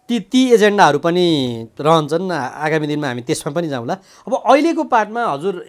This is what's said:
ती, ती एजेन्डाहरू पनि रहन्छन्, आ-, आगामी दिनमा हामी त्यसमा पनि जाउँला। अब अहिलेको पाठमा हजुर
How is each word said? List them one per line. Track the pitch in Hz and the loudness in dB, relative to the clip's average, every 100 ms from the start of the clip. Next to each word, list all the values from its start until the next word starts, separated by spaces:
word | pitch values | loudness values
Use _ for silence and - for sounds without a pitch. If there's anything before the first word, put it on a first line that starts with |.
| - | -6
ती, | 240 | -4
ती | - 254 262 | 0 2 4
एजेन्डाहरू | 233 208 202 165 143 | 6 4 6 4 4
पनि | 170 175 180 156 127 117 113 - | 0 2 2 2 -2 -6 -10 -4
रहन्छन्, | 147 160 151 160 185 | 2 2 2 -4 -4
आ-, | 165 127 | -4 -6
आगामी | 131 156 160 151 | -6 -4 -2 -2
दिनमा | 147 147 | -4 -4
हामी | 123 | -6
त्यसमा | 123 151 - | -4 -6 -4
पनि | 147 170 | -6 -4
जाउँला। | 135 117 190 _ - - | -6 -6 -8 _ -20 -8
अब | 247 208 | -2 2
अहिलेको | 277 311 311 | 4 2 -2
पाठमा | 262 240 202 226 226 | 0 0 0 -4 -4
हजुर | 143 180 180 | -4 -6 -8